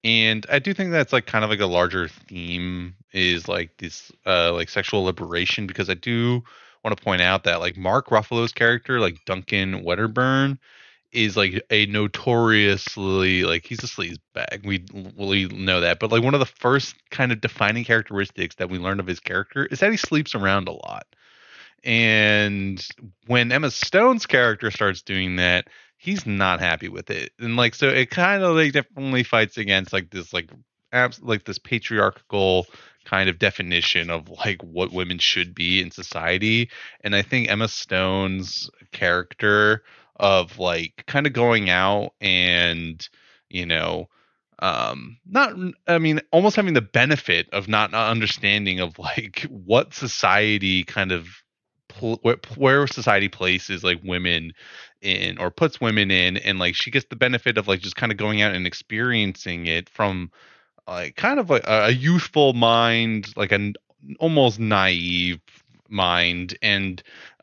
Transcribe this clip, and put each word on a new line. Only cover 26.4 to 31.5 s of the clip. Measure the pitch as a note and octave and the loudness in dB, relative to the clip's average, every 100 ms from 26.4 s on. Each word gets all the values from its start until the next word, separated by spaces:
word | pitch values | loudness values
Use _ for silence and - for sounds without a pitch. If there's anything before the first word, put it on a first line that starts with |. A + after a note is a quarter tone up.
| F#2+ F2 | 0 0
happy | F2+ D#2+ F#2 | 0 -2 -6
with | F#2 - | -12 -8
it. | G2 - _ | -8 -8 _
And, | A#2 A#2+ | -4 0
like, | A#2+ - | 0 2
so | C#3 | 2
it | C3 B2+ | 2 0
kinda, | - F3+ G3+ F#3 | 0 0 2 2
like, | D#3+ D#3 | 2 2
definitely | C#3+ C3 - C3+ B2+ | 0 -4 -8 -2 -2
fights | B2 A#2 G#2+ - | 2 2 0 -2
against, | G2+ G2 F#2+ | 0 0 0
like, | G2 F2 | -6 -6
this, | F#2+ F2 | -12 -8
like, | F#2 D#2+ D2 _ _ _ | -8 -10 -20 _ _ _
abs-, | B2 B2 - | -2 -2 -4
like, | A#2+ G#2+ | -4 -4
this | - | -4